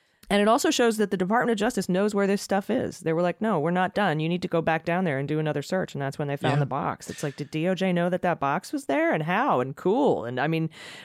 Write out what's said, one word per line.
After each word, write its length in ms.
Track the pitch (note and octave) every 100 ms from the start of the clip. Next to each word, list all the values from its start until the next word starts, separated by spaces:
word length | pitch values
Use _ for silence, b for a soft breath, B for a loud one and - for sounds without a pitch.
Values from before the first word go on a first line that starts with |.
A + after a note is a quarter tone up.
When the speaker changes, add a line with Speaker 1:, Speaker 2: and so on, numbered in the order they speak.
| b b b
Speaker 1:
and 120 | G3+
it 60 | G#3
also 240 | B3 E4+
shows 240 | C#4 A#3+ G#3+
that 140 | G3+
the 60 | F#3
Department 340 | F#3 A#3 A#3+
of 60 | G#3+
Justice 320 | G#3+ G#3 F#3
knows 260 | F3+ G#3 G3+
where 120 | G3
this 140 | G3+
stuff 280 | - G3 -
is. 320 | B3 A3 -
They 100 | E3
were 100 | D#3+
like, 200 | F3 E3+
"No, 180 | A3 F3+
we're 120 | D3+
not 220 | F3+ F3+
done. 280 | - G3+ D3+
You 80 | E3
need 120 | F3
to 40 | F3+
go 140 | E3
back 240 | D#3+ D#3+ E3+
down 180 | F3
there 160 | F3+ C3+
and 80 | D3
do 100 | D3+
another 220 | D#3 D3
search." 320 | C#3 F#3 D#3+
And 80 | C#3
that's 160 | C#3 -
when 120 | C#3+
they 80 | C#3+
found 160 | D3+ C#3+
Speaker 2:
Yeah. 40 |
Speaker 1:
the 60 | C3+
box. 440 | C3+ E3 - -
It's 140 | -
like, 120 | D3 C3+
did 160 | D3
D 160 | D#3 E3+
O 80 | F3
J 160 | F#3+
know 180 | F3 F3
that 120 | F3
that 180 | F3+ D#3
box 320 | C#3 D#3 -
was 140 | C#4+ -
there 280 | C#4+ E4
and 80 | F#3+
how 360 | D3+ F#3+ C#4 D3
and 160 | C3+ C#3
cool? 480 | F3+ A#3+ B3+ F#2+
And 160 | A2+ B2
I 80 | D3
mean, 220 | D#3+ D#3+ B B B